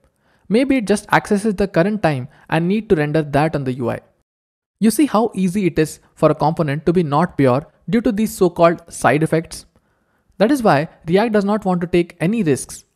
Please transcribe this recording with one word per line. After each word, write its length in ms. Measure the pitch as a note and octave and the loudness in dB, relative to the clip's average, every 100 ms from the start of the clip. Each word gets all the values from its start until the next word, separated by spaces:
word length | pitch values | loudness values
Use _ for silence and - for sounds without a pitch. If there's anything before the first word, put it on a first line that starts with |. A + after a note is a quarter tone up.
| _ _ _ _ - | _ _ _ _ -2
Maybe 300 | G#3 C4+ C4+ | 0 2 0
it 80 | G3+ | 0
just 260 | G#3 - | -2 0
accesses 420 | B3+ - G#3 A3 F#3+ | -2 0 -2 -2 -2
the 120 | G3 | -2
current 360 | - F3+ G#3+ | 0 0 0
time 240 | E3 C#3 B2 _ - | -2 -2 -6 _ -6
and 180 | D#3+ E3+ | -2 0
need 220 | G#3 A3 | -2 0
to 60 | F3 | 0
render 260 | D3 D3+ | 0 -2
that 340 | D3+ C3+ D#3 D#3+ | -2 0 0 -2
on 80 | |
the 100 | C3 | -6
U 160 | B2+ A#2 | -4 -4
I. 120 | - - _ _ _ _ _ _ - | -6 -10 _ _ _ _ _ _ -2
You 100 | G#3+ | 0
see 140 | - D4 | 2 0
how 260 | G3+ F#3+ | 0 -2
easy 320 | - F#3 F#3 F#3 | -2 -2 0 -2
it 140 | - | 0
is 220 | D#3 - _ | -2 -4 _
for 160 | _ D#3 | _ 0
a 60 | D3+ | 2
component 500 | D3 E3+ D#3 C#3+ E3 | -2 0 -2 -2 0
to 60 | |
be 120 | F3 | 0
not 340 | D#3+ C#3+ F3 - | 0 0 0 2
pure 280 | C3+ B2 D#3+ _ - | 2 2 -2 _ -4
due 120 | G#3+ | -2
to 100 | A#3+ | 0
these 240 | G#3 A3 - | 0 -2 0
so-called 460 | F#3 F3 E3+ E3+ - | 0 4 2 2 -6
side 320 | - C3 C#3 | -2 0 2
effects? 420 | D#3 D#3+ E3 - - _ _ _ _ _ _ - | 0 -2 -4 -12 -20 _ _ _ _ _ _ -2
That 120 | G3+ | 0
is 100 | C#4+ | 2
why 280 | A3 C#3 D#3+ - - | 2 2 0 -8 -2
React 240 | F#3 A#3 | 0 2
does 140 | G#3+ G3+ | 0 0
not 180 | G#3+ | -2
want 160 | G3 F3+ | -2 -2
to 60 | E3+ | 0
take 300 | F3 F3 - | -2 -2 -2
any 240 | D#3+ A#3 | -4 -2
risks 400 | E3+ B2+ - - _ | 0 -2 -4 -18 _